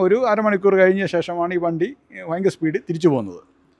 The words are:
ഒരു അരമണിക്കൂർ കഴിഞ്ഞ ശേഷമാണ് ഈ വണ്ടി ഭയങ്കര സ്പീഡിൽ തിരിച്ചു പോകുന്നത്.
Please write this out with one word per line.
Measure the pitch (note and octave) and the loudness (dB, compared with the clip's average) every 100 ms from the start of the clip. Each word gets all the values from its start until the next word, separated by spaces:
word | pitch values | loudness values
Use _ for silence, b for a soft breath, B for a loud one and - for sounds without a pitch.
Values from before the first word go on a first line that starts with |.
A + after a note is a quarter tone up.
| F#3 | 2
ഒരു | A3+ B3 | 2 2
അരമണിക്കൂർ | G#3 G#3+ G3 G3 F#3+ | 0 0 2 2 4
കഴിഞ്ഞ | F#3 G3 F#3+ F3 | 4 4 -2 -2
ശേഷമാണ് | E3+ F3 F3 F3+ | -4 -4 -4 -2
ഈ | E3+ | -2
വണ്ടി | E3 G3+ - _ G2 E3+ | -2 -4 -6 _ -16 -8
ഭയങ്കര | F3 F#3+ - | -2 -2 -2
സ്പീഡിൽ | D#3+ D#3 - | -4 -4 -6
തിരിച്ചു | E3 E3+ | 0 2
പോകുന്നത്. | C3+ G2 F2 - _ _ | 2 -2 -10 -20 _ _